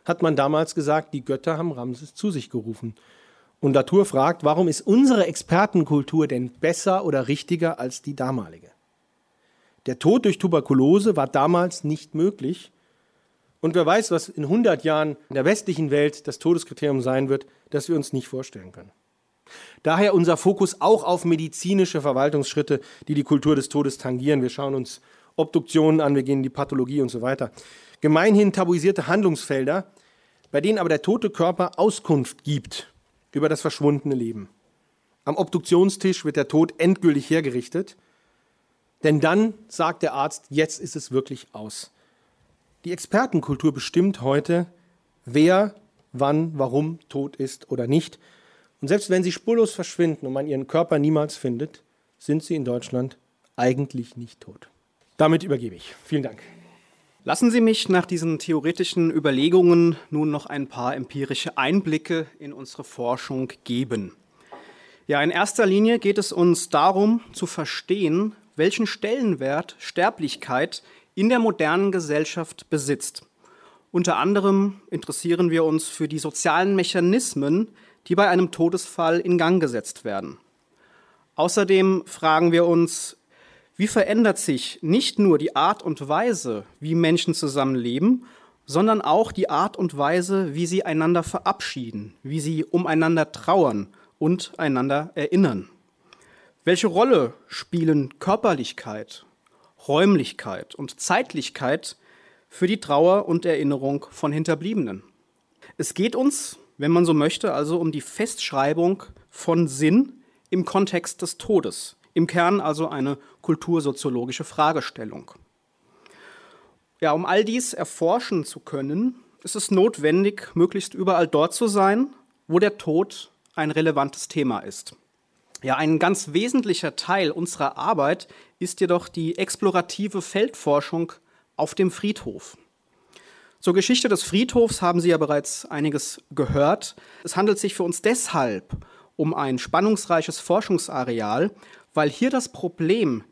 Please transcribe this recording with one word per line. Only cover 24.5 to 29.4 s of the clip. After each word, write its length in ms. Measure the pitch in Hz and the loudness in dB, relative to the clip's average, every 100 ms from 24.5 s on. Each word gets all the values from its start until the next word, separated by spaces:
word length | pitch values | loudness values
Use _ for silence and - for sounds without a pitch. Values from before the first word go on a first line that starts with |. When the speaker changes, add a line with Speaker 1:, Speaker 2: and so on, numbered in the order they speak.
Speaker 1:
schauen 240 | 131 139 | -2 -4
uns 260 | 135 - - _ _ _ - | -4 -6 -12 _ _ _ -4
Obduktionen 640 | 156 - - 160 156 156 | 0 0 0 2 4 4
an, 160 | 147 139 | 4 0
wir 80 | |
gehen 160 | 131 139 | 0 -2
in 20 | |
die 80 | 131 | -2
Pathologie 500 | 135 139 135 123 143 | -6 -4 -2 -2 -2
und 100 | 127 | -2
so 120 | 120 | -2
weiter. 300 | 123 135 123 - - - - _ | -4 -4 -6 -10 -20 -20 -20 _
Gemeinhin 520 | 151 156 202 208 202 | 2 4 6 6 4
tabuisierte 540 | 196 175 175 170 190 135 | 2 0 2 2 0 0
Handlungsfelder, 840 | 190 196 151 | 2 2 0